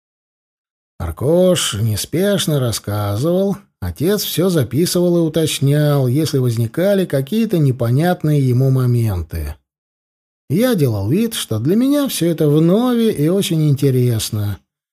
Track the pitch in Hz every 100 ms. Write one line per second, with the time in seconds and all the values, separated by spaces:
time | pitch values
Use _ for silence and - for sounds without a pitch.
0 | _ _ _ _ _ _ _ _ _ -
1 | 85 - 123 170 185 175 - 104 113 104
2 | - 151 202 196 151 147 123 104 - 104
3 | 104 101 151 180 196 185 - - 90 85
4 | 156 202 - - 185 170 113 131 175 180
5 | 180 175 165 165 156 - 139 147 151 143
6 | 127 131 160 139 123 113 113 - 190 196
7 | 180 139 135 220 220 175 143 123 117 127
8 | 175 180 156 147 131 123 135 131 127 120
9 | 113 90 82 82 73 73 _ _ _ _
10 | _ _ _ _ - 151 254 214 135 104
11 | 98 165 233 226 - 110 123 208 262 294
12 | 277 - 170 160 156 147 165 202 254 240
13 | 226 151 151 190 185 160 151 135 139 127
14 | 123 110 - 107 101 98 _ _ _